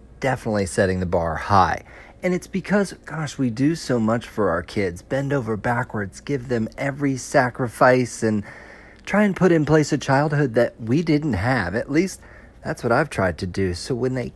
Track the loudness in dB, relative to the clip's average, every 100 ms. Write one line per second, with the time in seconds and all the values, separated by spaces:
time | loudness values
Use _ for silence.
0 | -20 -4 -2 -2 -2 -2 0 2 2 2
1 | 0 0 -2 -4 2 4 6 2 -8 -20
2 | -20 -6 -2 -2 -4 -8 0 0 0 -6
3 | -12 -8 -8 -2 -4 0 0 0 0 0
4 | 2 0 -2 -2 0 0 -2 -4 -4 -6
5 | -6 -4 -2 -2 -2 -4 -2 -4 -4 -6
6 | -8 -10 -8 -6 -4 -2 -4 -4 -8 -2
7 | -2 -2 0 2 2 0 -6 4 6 6
8 | 2 -2 0 0 -4 -12 -20 -20 -20 -20
9 | -2 2 2 4 4 4 6 4 4 0
10 | 2 2 2 0 0 2 0 0 -2 0
11 | 2 0 0 -2 0 0 -2 -4 -2 0
12 | 0 -4 -18 -20 -20 -14 -10 -6 0 2
13 | 2 0 -2 -2 -4 -2 -2 -2 -4 -4
14 | -2 -2 -6